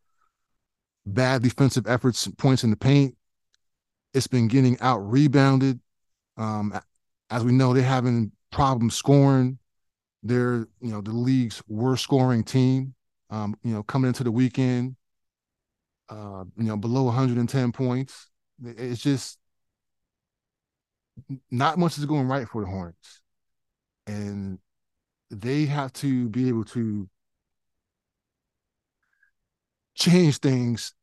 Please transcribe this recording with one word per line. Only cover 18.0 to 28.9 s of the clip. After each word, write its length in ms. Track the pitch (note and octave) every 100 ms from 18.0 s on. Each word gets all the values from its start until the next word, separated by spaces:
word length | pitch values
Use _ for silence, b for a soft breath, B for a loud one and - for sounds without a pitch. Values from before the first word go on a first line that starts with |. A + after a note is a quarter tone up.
| C3+ - - _ _ - A#2+
I-, 40 |
it's 320 | A2+ B2 A#2+
just 340 | C#3+ C3+ - - _ _ _ _ _ _ _ _ _ _ _ _ _ _ _ _ _ - -
n-, 120 | C3+ -
not 260 | B2 D3 E3
much 200 | E3+ D3
is 60 | D3
going 220 | D3+ C3
right 200 | C3+ A2+
for 140 | A2+
the 60 | F#2+
Hornets. 540 | F#2+ F2 E2+ - - _ _ _ _ _ _ _ _ -
And 500 | G#2 G2+ G2+ G2 F#2 _ _ _ _ _ _ -
they 360 | G#2+ A#2+ D3 D3+
have 280 | C#3+ C3+
to 360 | - C#3+ B2+ A#2+
be 180 | A2 B2+
able 160 | A#2
to 440 | G#2 A#2+ A2 G#2 F#2+ _ _ _ _ _ _ _ _ _ _ _ _ _ _ _ _ _ _